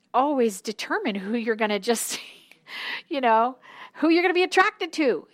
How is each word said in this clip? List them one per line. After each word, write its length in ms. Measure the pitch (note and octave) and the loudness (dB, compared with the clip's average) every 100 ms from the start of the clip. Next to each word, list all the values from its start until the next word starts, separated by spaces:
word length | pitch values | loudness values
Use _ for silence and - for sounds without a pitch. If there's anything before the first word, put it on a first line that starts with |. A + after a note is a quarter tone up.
| _ | _
always 480 | A#3 C#4+ C#4 A3+ F#3+ | 0 2 2 0 -2
determine 540 | A3+ - - F#4+ D#4+ | -10 -10 -6 -4 -4
who 220 | G3 F#3+ A#3 | -6 -4 -4
you're 200 | A3+ G#3+ | -2 -2
gonna 220 | G#3+ G3+ | -2 -2
just, 400 | A#3 A3+ - - - - _ _ | -2 -4 -4 -10 -12 -20 _ _
<laughs> 440 | - - - - - | -18 -12 -10 -10 -8
you 120 | C#4+ | 0
know, 360 | A#3+ A3 B3 C4 - - - | 4 4 2 -2 -18 -20 -20
who 140 | - D#4+ | -2 2
you're 140 | E4+ | 4
gonna 120 | F4+ | 4
be 80 | F4 | 2
attracted 500 | F#4 F#4 G#4 - F4 | 2 4 2 0 -6
to, 320 | D#4+ C#4 E3+ - | -2 0 0 -4